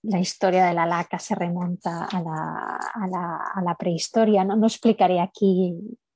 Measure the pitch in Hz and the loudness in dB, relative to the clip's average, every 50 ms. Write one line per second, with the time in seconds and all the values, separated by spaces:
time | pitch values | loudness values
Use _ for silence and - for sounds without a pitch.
0 | - 220 196 175 180 - - - 202 185 180 185 185 175 170 170 165 170 175 170 | -4 -2 0 0 0 -2 -2 0 0 2 4 4 4 4 4 2 0 0 0 -2
1 | 170 - 180 175 - - 202 - 175 175 175 180 180 175 180 - - 170 170 170 | -2 -4 -6 -8 -4 -6 -4 -2 -2 -2 -2 -2 -2 -4 -4 -4 -6 -6 -6 -6
2 | - - 202 180 165 165 160 156 160 165 - - - - - - - - - 226 | -6 -4 -4 -4 -4 -4 -6 -6 -6 -6 -6 -8 -6 -6 -4 -6 -6 -6 -6 -6
3 | 196 185 185 180 175 175 175 - - - - 190 180 175 170 - 180 180 170 160 | -4 -4 -4 -4 -4 -4 -6 -6 -6 -6 -4 -2 -2 -2 -2 -2 -2 -2 -2 -2
4 | - - - 226 220 214 208 190 190 196 - 220 214 226 - - - 226 214 - | -4 0 2 2 4 6 4 4 4 2 2 2 2 2 0 2 2 2 4 4
5 | 190 180 180 175 175 185 _ - 202 196 185 185 185 175 170 170 202 240 247 _ | 4 4 4 2 0 -2 _ 2 2 4 4 4 2 0 -2 -6 -10 -14 -14 _
6 | _ _ _ | _ _ _